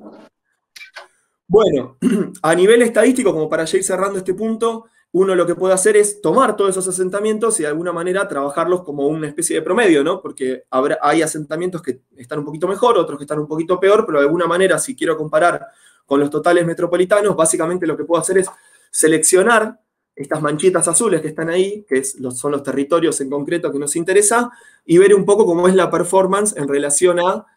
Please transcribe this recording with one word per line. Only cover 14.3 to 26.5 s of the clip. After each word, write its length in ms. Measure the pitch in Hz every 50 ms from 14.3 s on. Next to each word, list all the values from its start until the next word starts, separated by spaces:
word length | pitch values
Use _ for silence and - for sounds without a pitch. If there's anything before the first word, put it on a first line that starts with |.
| 160 175 170
manera, 320 | 165 170 180 190 180 160 147
si 160 | - - 127
quiero 220 | - 165 175 156
comparar 520 | 160 151 156 151 156 175 175 151 147 - - _ _ _ _ _ _ _
con 160 | _ 139 139
los 80 | 147 143
totales 380 | 147 151 151 175 175 175 170
metropolitanos, 680 | 170 165 - 175 165 170 175 185 185 214 208 208 202 180
básicamente 520 | - 160 - - 165 160 170 180 180 175
lo 100 | 160 147
que 80 | 139 151
puedo 160 | 151 170 160
hacer 160 | 160 - 185
es 140 | 190 185 - - _ _ _ _ _ _ _
seleccionar 880 | - - - 156 160 151 160 - 185 180 185 233 240 220 220 220 - - _ _ _ _ _ _ _
estas 240 | - 139 - 165 147
manchitas 480 | 156 147 151 151 - 185 180 170 165 175
azules 320 | 165 - 233 220 175 156
que 80 | 156 156
están 220 | 156 - 160 165
ahí, 340 | 165 185 190 196 208 214 208
que 120 | _ 135 131
es 200 | 135 - - -
los, 200 | 127 127 127 123
son 140 | - 147 147
los 100 | 139 143
territorios 580 | 139 131 135 139 139 175 165 165 160 139 -
en 80 | 143 131
concreto 420 | 143 143 143 - 175 165 165 151
que 80 | 135 139
nos 160 | 147 143 -
interesa, 540 | 170 165 175 190 202 208 - 233 240 240 240 - - - - _ _ _
y 100 | - 165
ver 180 | 175 196 202 208
un 120 | 196 170
poco 180 | 190 202 214 214
cómo 240 | 175 170 170 180 185
es 60 | 190
la 160 | 185 175 165
performance 680 | 165 165 170 - 190 190 190 185 196 202 208 208